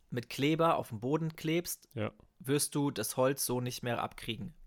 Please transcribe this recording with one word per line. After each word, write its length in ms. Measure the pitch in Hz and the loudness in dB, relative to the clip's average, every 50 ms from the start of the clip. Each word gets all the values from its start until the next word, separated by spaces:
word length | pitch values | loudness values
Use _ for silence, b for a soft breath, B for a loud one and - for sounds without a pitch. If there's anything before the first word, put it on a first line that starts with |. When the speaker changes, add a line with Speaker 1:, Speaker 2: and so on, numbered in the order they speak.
| _ _ | _ _
Speaker 1:
mit 200 | - 123 - - | -6 -6 -4 -4
Kleber 480 | - - 143 147 160 156 165 165 160 - | -2 2 2 4 4 4 4 4 4 2
auf 120 | 120 - | 0 -4
den 100 | 117 104 | -6 -4
Boden 360 | 117 127 147 160 160 160 160 | 0 0 0 2 0 -2 -4
klebst, 520 | - - 160 160 170 175 - - - - - - | -4 -2 0 0 0 0 -2 -6 -10 -12 -10 -6
Speaker 2:
Ja. 160 | 117 107 110 - - - _ _ - | -4 -4 -4 -6 -10 -18 _ _ -8
Speaker 1:
wirst 360 | - 127 143 147 - - - | -2 0 2 2 2 0 2
du 160 | 147 143 143 | 2 2 2
das 260 | - - 110 - - - | 0 -2 -4 -2 2 4
Holz 280 | 127 131 143 - - | 4 4 4 2 0
so 160 | - 127 123 | 0 0 0
nicht 200 | 123 123 120 - - | 0 -2 -4 -4 -2
mehr 180 | 123 117 - - | -2 0 0 -2
abkriegen. 500 | - - - - - 113 135 196 185 - - - | -4 -6 -8 -8 -6 -6 -6 -8 -10 -12 -14 -16